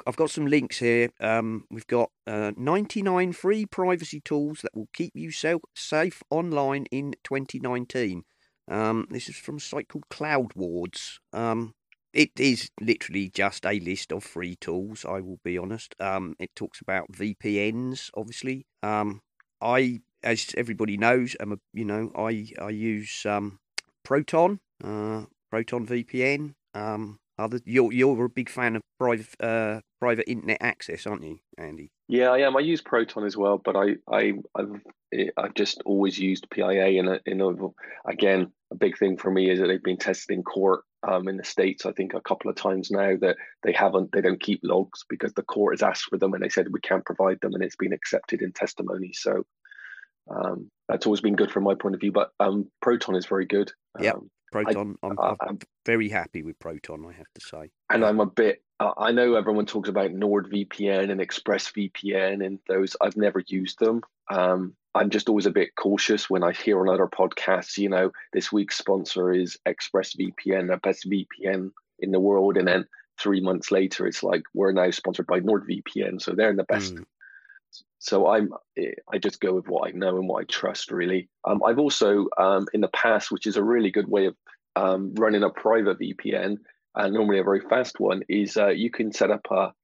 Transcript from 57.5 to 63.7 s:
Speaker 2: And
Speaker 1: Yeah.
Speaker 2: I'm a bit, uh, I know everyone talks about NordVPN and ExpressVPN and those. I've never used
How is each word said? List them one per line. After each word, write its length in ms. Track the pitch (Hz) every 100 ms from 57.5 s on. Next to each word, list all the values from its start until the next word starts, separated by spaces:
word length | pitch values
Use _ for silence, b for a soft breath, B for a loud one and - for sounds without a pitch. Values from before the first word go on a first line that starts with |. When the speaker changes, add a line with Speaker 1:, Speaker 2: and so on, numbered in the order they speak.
| 76 78 _ -
Speaker 2:
And 120 | 113
Speaker 1:
Yeah. 80 | 107
Speaker 2:
I'm 100 | 107
a 40 | 101
bit, 380 | 104 110 - _ _
uh, 140 | 104 -
I 140 | 110
know 240 | 120 123 117
everyone 300 | 104 107 104
talks 240 | 110 101
about 220 | 98 98
NordVPN 1000 | 95 104 101 92 101 98 - 101 95 98
and 80 | 98
ExpressVPN 1300 | 90 - - 101 - - 98 - 98 95 95 98 95
and 140 | 98 -
those. 280 | 95 95 -
I've 160 | 104 104
never 260 | 104 95 90
used 320 | 95 92